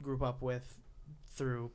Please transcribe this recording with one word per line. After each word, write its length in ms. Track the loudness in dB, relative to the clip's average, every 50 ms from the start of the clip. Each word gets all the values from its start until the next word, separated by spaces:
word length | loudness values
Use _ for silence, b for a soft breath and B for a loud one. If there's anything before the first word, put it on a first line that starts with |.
| -2
group 180 | 0 2 4
up 220 | 4 4 2 2 2
with 360 | 2 2 2 0 -6 -10 -12 -14 -14 -14 -14 -12 -12 -12 -14 -14 -8
through 400 | -2 2 2 4 4 2 0 -2 -4